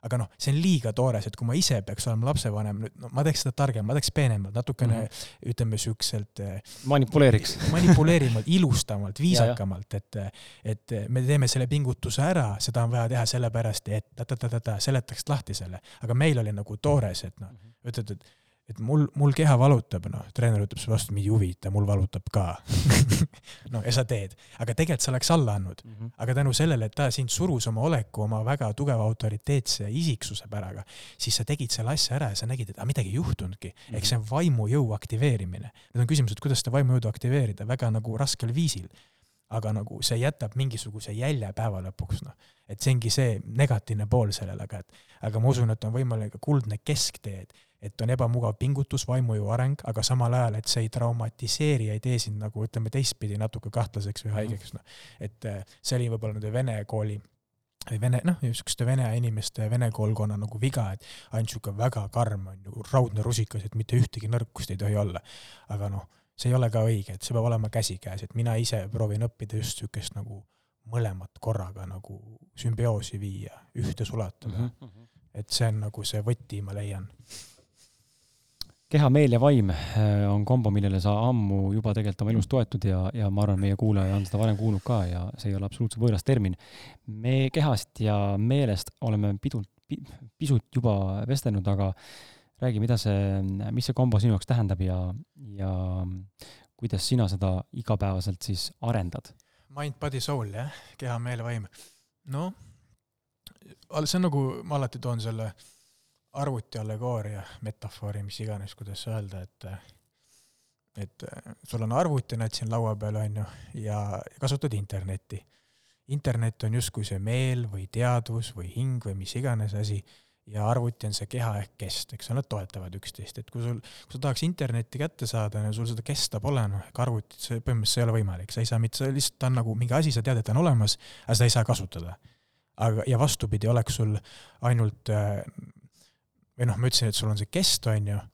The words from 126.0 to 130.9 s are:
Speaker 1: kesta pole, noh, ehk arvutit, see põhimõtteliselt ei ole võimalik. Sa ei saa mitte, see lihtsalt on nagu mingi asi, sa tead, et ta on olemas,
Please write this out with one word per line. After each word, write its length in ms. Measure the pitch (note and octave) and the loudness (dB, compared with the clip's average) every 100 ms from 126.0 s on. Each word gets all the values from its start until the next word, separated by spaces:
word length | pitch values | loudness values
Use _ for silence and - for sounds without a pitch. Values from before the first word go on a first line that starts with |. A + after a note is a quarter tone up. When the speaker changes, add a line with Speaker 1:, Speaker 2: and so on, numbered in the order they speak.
| - | -4
Speaker 1:
kesta 360 | C#3+ - A2 | -2 -2 -2
pole, 240 | A#2 C#3 G#2+ | -2 0 0
noh, 160 | G2+ | -2
ehk 180 | - - | -6 -2
arvutit, 380 | B2 A2+ - - | -2 -2 -6 -14
see 240 | - A#2 | -8 -6
põhimõtteliselt 400 | - A#2+ G#2+ - | -2 0 0 2
ei 40 | A#2 | 2
ole 80 | A2+ | 2
võimalik. 320 | G2+ F2 F#2+ | 0 -2 -8
Sa 80 | - | -2
ei 80 | A2+ | 0
saa 120 | A#2 | 2
mitte, 160 | A2+ - | 0 0
see 140 | C3+ C3+ | -2 0
lihtsalt 320 | C3 _ B2+ | -2 _ 0
on 100 | B2+ | 0
nagu 120 | A2+ A2 | 0 -2
mingi 160 | A#2+ B2+ | 0 2
asi, 140 | D#3 | 2
sa 100 | A#2 | 2
tead, 220 | A2+ B2 | 0 0
et 20 | A2 | 2
ta 60 | |
on 80 | A#2 E3+ | 2 6
olemas, 340 | B2 G#2 | 6 4